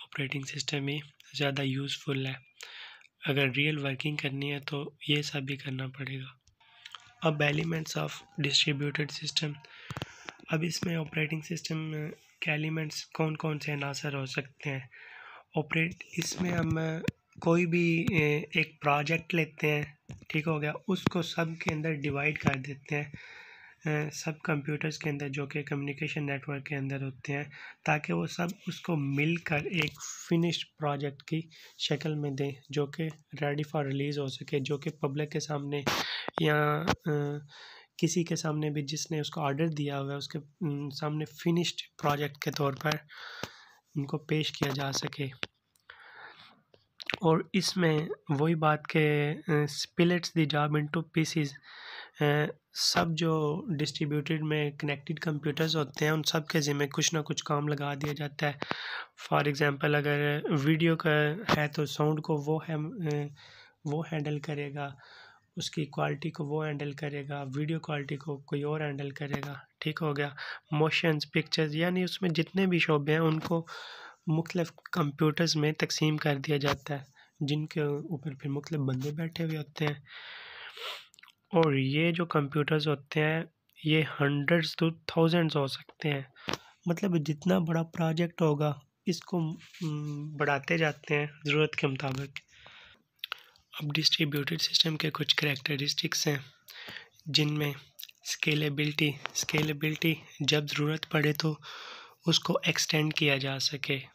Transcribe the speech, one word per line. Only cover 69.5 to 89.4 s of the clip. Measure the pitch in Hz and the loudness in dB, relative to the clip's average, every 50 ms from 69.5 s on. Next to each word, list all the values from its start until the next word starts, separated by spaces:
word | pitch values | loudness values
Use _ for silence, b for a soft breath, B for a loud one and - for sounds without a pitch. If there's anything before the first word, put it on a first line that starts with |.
| 139 - - _ _ - | -8 -10 -14 _ _ -6
ठीक | - 156 151 - | -4 -4 -2 0
हो | 165 151 143 | 0 0 0
गया। | 147 143 143 139 B B B B B B - | 0 -2 -2 -4 B B B B B B -2
मोशंस, | 156 151 156 156 - - - 165 156 151 - | 2 2 4 4 4 4 4 4 2 2 0
पिक्चर्स, | - - 160 147 - - 160 156 151 147 | -2 0 0 0 0 0 0 0 2 0
यानी | 156 170 180 180 185 185 | 0 2 2 2 2 0
उसमें | 175 - - 190 180 | 0 -2 0 0 2
जितने | 156 160 160 - - 190 196 | 2 2 0 0 2 2 4
भी | 185 175 165 | 4 4 4
शोबे | 156 - 156 147 143 156 | 4 6 4 4 4 4
हैं | 151 160 | 4 4
उनको | 165 160 156 160 - - 170 165 165 B B B B B B B B B B B B 170 | 6 4 4 2 0 0 0 -2 -2 B B B B B B B B B B B B 0
मुख्तलिफ | 156 160 165 - - 180 165 - - - - - | 2 2 2 0 0 0 0 -2 -4 -12 -12 -4
कंप्यूटर्स | - 180 160 143 139 - 160 151 151 - 170 156 - | 0 0 0 2 2 2 2 4 4 4 2 2 4
में | 151 147 156 156 | 4 2 2 2
तकसीम | - 170 - - - 160 156 151 | 2 0 0 2 2 2 2 2
कर | 151 - 151 143 | 2 2 2 0
दिया | 135 135 156 147 139 | 0 0 0 0 2
जाता | 139 143 139 - - - 143 | 2 2 0 0 -2 -6 -8
है, | 135 135 - _ b b b b b | -8 -8 -12 _ b b b b b
जिनके | 151 135 147 151 151 156 - 160 147 143 143 | -2 0 0 0 -2 -2 -2 0 0 0 0
ऊपर | 147 156 165 170 131 - 156 131 | -2 -4 -6 -6 -6 -6 -8 -8
फिर | - - 143 | -6 -4 -4
मुख्तलिफ | 139 143 143 - 160 147 | -4 -4 -4 -4 -2 0
बंदे | 135 131 127 127 135 147 | 0 0 0 -2 -2 -4
बैठे | 151 160 165 160 - - | -4 -4 -4 -4 -4 -4
हुए | 165 160 156 | -4 -2 -4
होते | 151 147 - - - 156 | -4 -6 -8 -4 -2 -2
हैं। | 147 147 - - B B B B B B B B B B B B B B B B B B B B B B - - - - _ _ _ - | -2 -2 -4 -8 B B B B B B B B B B B B B B B B B B B B B B -20 -20 -20 -20 _ _ _ 4
और | 170 165 151 139 135 | 6 6 6 6 4
ये | 135 135 139 151 165 170 | 4 2 4 4 4 4
जो | 165 170 170 | 2 0 0
कंप्यूटर्स | 175 - 156 143 135 143 151 147 - 160 156 147 | 2 2 2 2 2 2 0 2 2 2 2 2
होते | 156 143 147 - - - 160 | 0 -2 -2 -4 -2 0 2
हैं, | 151 156 160 160 175 170 _ _ _ _ _ - - | 2 2 2 0 -2 -6 _ _ _ _ _ -4 0
ये | 151 156 160 151 - - - | 2 4 4 4 2 0 2
hundreds | 143 143 143 143 143 135 170 170 160 - - | 2 2 2 0 0 2 2 2 2 0 0
to | - 165 | 0 0
thousands | 165 165 - _ - - 170 165 165 165 175 165 156 - | 0 0 -2 _ 0 4 4 6 6 6 4 4 4 2
हो | 147 139 135 | 2 0 0
सकते | - - - - - - - 151 | -2 -8 -12 -16 -10 -4 -2 -2
हैं, | 143 135 135 - _ B B B B B B B B B B 175 | -2 -2 -4 -8 _ B B B B B B B B B B 0
मतलब | 170 170 - 190 170 170 | 0 2 2 2 2 2
जितना | 143 156 147 151 - 180 185 190 | 2 0 -2 0 2 4 4 4
बड़ा | 170 160 165 165 | 4 2 2 0
प्रोजेक्ट | 165 165 - - 165 160 160 160 175 170 - - | 0 0 0 0 0 2 2 2 0 0 2 2
होगा | 175 156 147 147 151 147 143 139 - _ _ _ _ | 4 4 4 4 2 0 0 -2 -8 _ _ _ _
इसको, | 202 170 - - - 185 175 | -2 -2 -2 -2 -2 0 0